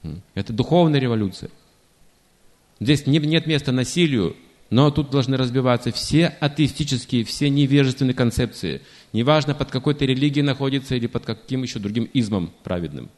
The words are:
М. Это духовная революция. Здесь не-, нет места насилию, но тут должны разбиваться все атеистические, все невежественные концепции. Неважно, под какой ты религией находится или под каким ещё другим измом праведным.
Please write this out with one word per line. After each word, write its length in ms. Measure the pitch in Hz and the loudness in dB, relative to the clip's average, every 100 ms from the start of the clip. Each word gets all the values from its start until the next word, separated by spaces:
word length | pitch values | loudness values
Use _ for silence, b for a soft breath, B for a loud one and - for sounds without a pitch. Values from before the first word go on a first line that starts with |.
М. 200 | 80 80 - | -12 -12 -10
Это 200 | - 101 | -10 -6
духовная 440 | 110 120 175 170 143 | -4 2 4 4 2
революция. 520 | 127 110 98 - - - _ _ _ _ _ _ _ _ _ _ _ _ | 0 -2 -2 -6 -16 -18 _ _ _ _ _ _ _ _ _ _ _ _
Здесь 260 | 104 143 139 | 2 2 4
не-, 120 | 151 | 2
нет 280 | 147 160 156 | 2 0 0
места 240 | 151 143 | -2 0
насилию, 640 | 127 123 175 165 123 85 - - _ _ | -2 0 0 2 2 -2 -4 -20 _ _
но 200 | 110 147 | 4 4
тут 200 | 147 139 | 2 0
должны 260 | 135 123 131 | 0 0 0
разбиваться 560 | 127 127 127 120 120 | 0 2 2 2 0
все 360 | - - 147 165 - | -6 0 2 2 0
атеистические, 840 | 147 143 143 - 147 127 - 123 | -4 0 0 0 -4 -4 0 -2
все 260 | 110 - 147 | -2 -2 0
невежественные 640 | 143 139 143 135 123 131 | 2 4 4 2 0 -2
концепции. 680 | 127 120 - 123 - 90 67 B B B | 2 0 0 -4 -4 -6 -8 B B B
Неважно, 420 | 107 120 156 147 | -2 2 2 2
под 160 | 143 143 | -4 -4
какой 240 | 131 151 | -2 -2
ты 120 | 143 135 | 0 0
религией 360 | 131 147 143 | 2 2 2
находится 520 | 143 131 135 135 139 | 0 0 -2 -2 -2
или 120 | 127 117 | -2 -2
под 200 | - - | -4 -8
каким 360 | 110 - 131 | -10 -6 -6
ещё 180 | 123 113 | -6 -6
другим 280 | 101 113 113 | -4 -4 0
измом 360 | 135 107 101 82 - | 0 0 -2 -4 -8
праведным. 460 | - 90 82 71 - | -6 -6 -6 -10 -16